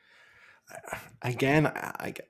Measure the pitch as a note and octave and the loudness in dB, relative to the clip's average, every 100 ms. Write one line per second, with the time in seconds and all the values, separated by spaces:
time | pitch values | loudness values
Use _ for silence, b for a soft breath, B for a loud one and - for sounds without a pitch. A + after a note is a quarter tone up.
0 | B B B B B B - - - - | B B B B B B -18 -16 -12 -12
1 | - - B2 A#2+ C3+ D3+ D3 - - - | -14 -6 -4 2 4 6 4 0 -6 -6
2 | - - | -8 -8